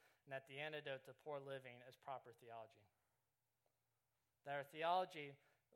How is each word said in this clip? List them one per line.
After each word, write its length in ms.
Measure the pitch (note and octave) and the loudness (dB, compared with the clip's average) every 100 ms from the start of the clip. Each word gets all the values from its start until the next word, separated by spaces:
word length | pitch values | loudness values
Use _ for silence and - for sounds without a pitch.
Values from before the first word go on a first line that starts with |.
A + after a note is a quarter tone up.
| - - | -20 -18
and 80 | - | -4
that 140 | C3+ - | -4 -4
the 100 | C3+ | -2
antidote 460 | D#3 D3+ D3 C3+ | 0 0 0 -2
to 100 | C3+ | -4
poor 240 | - D3+ C#3+ | -8 -4 -2
living 420 | C#3 C3+ B2+ B2 | -2 -4 -6 -12
is 140 | B2+ - | -14 -10
proper 360 | - C3 B2 | -6 -6 -6
theology." 560 | A2 A#2 A2+ A2 A2 G#2 _ _ _ _ _ _ _ _ _ _ _ _ _ _ _ | -14 -10 -8 -8 -14 -20 _ _ _ _ _ _ _ _ _ _ _ _ _ _ _
That 120 | C#3 C#3+ | 0 0
our 80 | |
theology, 720 | C#3 D#3 E3 F3+ F#3 E3 C#3+ C#3 - - _ | 0 4 8 8 6 0 -6 -8 -18 -20 _